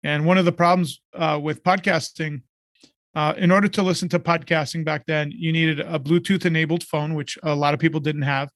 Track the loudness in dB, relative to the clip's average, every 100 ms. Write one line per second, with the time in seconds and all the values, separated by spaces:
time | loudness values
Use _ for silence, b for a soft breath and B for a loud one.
0 | -2 0 2 4 2 2 4 4 0 -6
1 | _ -4 -2 -2 -4 -2 0 0 2 -2
2 | -2 -8 -8 -8 _ _ _ _ b _
3 | _ -2 -2 2 4 4 4 0 0 0
4 | -2 -2 0 -2 0 -2 -2 -4 -4 -4
5 | -2 -2 -2 -4 -2 2 2 0 -4 -4
6 | 2 0 2 0 2 2 0 -2 -2 -4
7 | -2 -4 -6 -6 -4 0 0 2 0 0
8 | -4 -2 -2 -2 -4